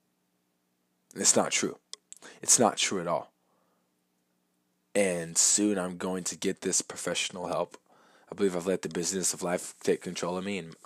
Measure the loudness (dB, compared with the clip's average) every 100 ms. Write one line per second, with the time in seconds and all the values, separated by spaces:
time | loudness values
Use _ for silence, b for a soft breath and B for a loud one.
0 | _ _ _ _ _ _ _ _ _ _
1 | _ 0 4 4 4 0 -2 -4 _ -20
2 | _ -20 B B 4 6 6 4 0 0
3 | 0 -2 -4 _ _ _ _ _ _ _
4 | _ _ _ _ _ _ _ _ _ 2
5 | 2 0 -2 2 4 4 2 2 -2 -4
6 | -4 -4 -6 -4 -4 -2 -2 -2 -2 -6
7 | -4 -2 -4 -6 -4 -2 -4 -8 b b
8 | b b b 0 0 2 0 0 -2 -4
9 | -2 0 -2 -2 -2 -2 -4 -4 0 0
10 | -2 -6 -4 -4 -4 -6 -8 -12